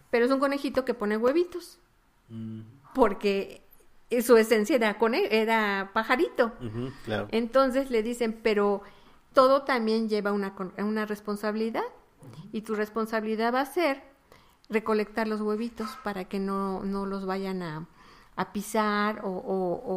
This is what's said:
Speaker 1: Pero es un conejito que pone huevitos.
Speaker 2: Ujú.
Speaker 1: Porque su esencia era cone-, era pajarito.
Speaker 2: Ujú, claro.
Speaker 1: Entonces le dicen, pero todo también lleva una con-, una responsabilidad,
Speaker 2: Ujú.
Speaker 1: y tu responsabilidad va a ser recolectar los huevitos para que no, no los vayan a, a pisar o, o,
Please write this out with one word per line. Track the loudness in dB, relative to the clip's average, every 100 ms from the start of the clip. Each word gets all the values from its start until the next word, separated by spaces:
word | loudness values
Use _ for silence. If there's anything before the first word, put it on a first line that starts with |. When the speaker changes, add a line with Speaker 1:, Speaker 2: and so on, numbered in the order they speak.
| -2
Speaker 1:
Pero | 2 4
es |
un | 4
conejito | 2 0 -2 -2 -2
que |
pone | -2 0 2
huevitos. | 2 2 0 -4 -14 -20 _ _ _ _ -16
Speaker 2:
Ujú. | -12 -10 -10 -14 -20 -6
Speaker 1:
Porque | 4 4 4 0 0 -4 -10 -20 -20 -20 -20 -4 0
su | 8 8
esencia | 8 4 4 4
era | 2 2
cone-, | 2 2 2
era | 2 2 2 2 -2 -2
pajarito. | -2 2 2 2 2 0 0
Speaker 2:
Ujú, | -8 -6 -8 -8
claro. | -4 -4 -2
Speaker 1:
Entonces | -2 2 4 4 2 0
le | -2
dicen, | -2 -2 -4 -2
pero | 0 2 2 0 -4 -20 -20 -20 _
todo | 6 6 6
también | 2 -2 0 0 0
lleva | -2 0
una | -2 -4 -6
con-, | -10 -6
una | -4 -4 -4
responsabilidad, | -6 -6 -6 -4 -2 -2 -4 -6 -8 -20 _
Speaker 2:
Ujú. | -20 -18 -12
Speaker 1:
y | -10
tu | -6 -4
responsabilidad | -4 -4 -4 -2 -2 -2 0
va | 0
a | -2
ser | 0 0 -2 -8 _ _ -20 _ _ -4
recolectar | -4 0 -2 -2 -4 -4
los | -2
huevitos | -2 -2 -4 -8 -10 -8
para | -8 -8 -6
que | -4
no, | -2 -2 -2 -4
no | -4 -4 -4
los | -6 -4
vayan | -4 -4 -6
a, | -6 -8 -12 -16 -20 -20 -14 -8
a | -6
pisar | -6 -4 0 0 2 0 -2 -6
o, |
o, | -6 -2 -2 0 -2 -4